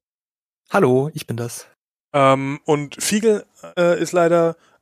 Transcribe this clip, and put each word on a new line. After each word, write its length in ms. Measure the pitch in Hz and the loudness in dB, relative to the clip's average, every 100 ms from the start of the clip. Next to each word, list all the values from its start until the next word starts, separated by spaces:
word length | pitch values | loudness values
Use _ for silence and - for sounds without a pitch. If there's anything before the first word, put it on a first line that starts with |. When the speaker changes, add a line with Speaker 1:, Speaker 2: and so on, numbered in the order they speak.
| _ _ _ _ _ _ _ | _ _ _ _ _ _ _
Speaker 1:
Hallo, 400 | 120 131 127 147 | 0 2 2 0
ich 140 | 156 - | -8 -10
bin 100 | 117 | -8
das. 300 | 120 - - _ _ _ _ | -8 -12 -20 _ _ _ _
Speaker 2:
Ähm, 460 | 143 135 135 135 147 - | 2 4 2 0 -8 -2
und 360 | 147 143 - | -2 -2 -8
Fiegel, 440 | - 208 220 208 - _ 165 180 | -4 0 0 0 -4 _ -12 -2
äh, 240 | 175 170 | 0 0
ist 120 | 165 | 0
leider, 440 | 175 170 170 165 165 _ _ | 0 2 4 2 -2 _ _